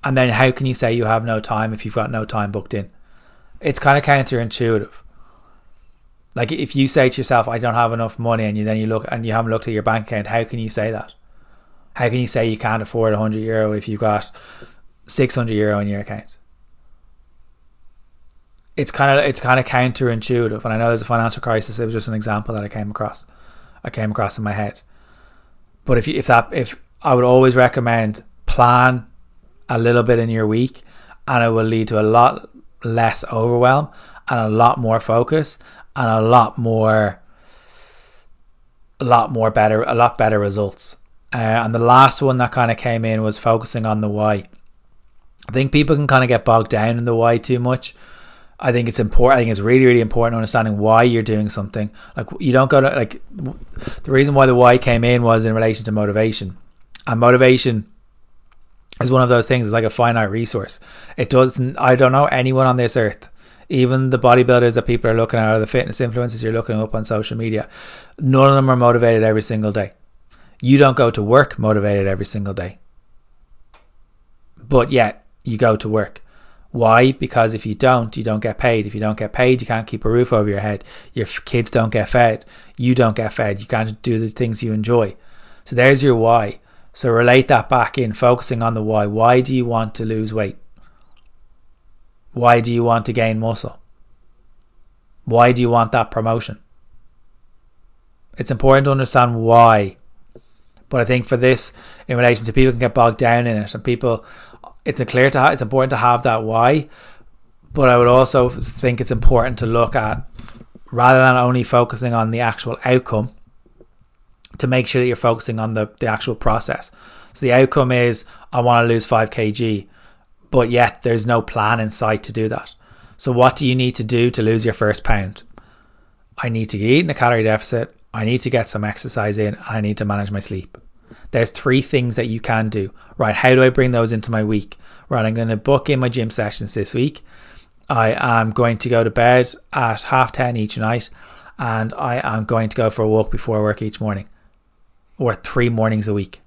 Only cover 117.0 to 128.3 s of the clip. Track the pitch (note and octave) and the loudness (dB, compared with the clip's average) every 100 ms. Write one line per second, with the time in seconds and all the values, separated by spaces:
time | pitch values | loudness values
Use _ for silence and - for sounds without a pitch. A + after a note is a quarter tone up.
117 | - - - - C3+ A#2+ C3+ - B2+ B2 | -20 -20 -20 -6 2 4 4 2 0 2
118 | A#2+ A2+ - - - B2 A#2+ A#2+ A#2 A#2 | 0 -2 -8 -20 -8 -2 2 2 4 0
119 | - A#2 A2 - A2 G#2+ A#2 G#2 F#2+ _ | 2 0 0 -2 -4 -2 -4 -4 -8 _
120 | _ _ _ _ _ C3 A#2 A#2+ A#2+ - | _ _ _ _ _ 0 2 2 2 0
121 | A#2+ A#2 G#2+ A#2+ A2 A2+ G#2+ A#2 A2 - | -2 -2 0 0 0 -2 0 0 -2 -4
122 | A2 G#2+ - A2+ A2 A2+ - - _ - | -2 -4 -4 -6 -4 -6 -12 -20 _ -20
123 | - - - A#2+ B2+ - C#3 B2+ B2+ B2 | -20 -8 -4 4 4 4 -2 0 -2 -2
124 | A2 A#2+ A#2+ A#2+ A2 A2+ A2+ G#2+ G#2+ G#2 | -2 0 0 0 0 0 -2 0 0 0
125 | - G#2+ F#2+ - - - _ _ _ _ | 0 0 -2 -12 -20 -20 _ _ _ _
126 | _ _ _ - B2 A2+ G#2+ G#2 G#2+ C#3+ | _ _ _ -10 -6 -4 -4 -4 2 2
127 | F3 C#3+ B2 A#2 A2 A2 - A#2+ A#2 _ | 2 0 0 2 0 0 -2 -6 -6 _
128 | _ A2+ A2 | _ -6 -2